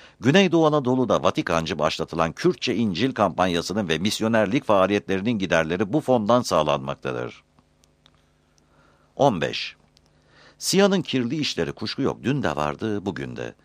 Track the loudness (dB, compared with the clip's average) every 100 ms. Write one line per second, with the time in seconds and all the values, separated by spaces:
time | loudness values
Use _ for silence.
0 | -20 -4 2 4 4 4 4 2 2 0
1 | 2 2 2 0 0 0 -2 -2 -2 -2
2 | -6 -2 -2 0 0 0 -2 -2 0 0
3 | -2 0 0 2 0 0 -2 -2 0 0
4 | 0 0 2 2 2 0 2 4 4 2
5 | 0 -2 -2 -2 2 2 2 -2 -2 -2
6 | 0 0 4 2 2 0 2 0 -4 -8
7 | -6 -6 -8 -12 _ _ _ _ _ _
8 | _ _ _ _ _ _ _ _ _ _
9 | _ 2 2 2 -2 -4 -12 -14 _ _
10 | _ _ _ _ -20 -10 -2 2 4 2
11 | -2 -2 -2 -4 -4 -4 -4 -4 -8 -2
12 | -2 -2 -2 -2 -2 -2 -4 -4 -4 -4
13 | -6 -6 -8 -10 -12 -12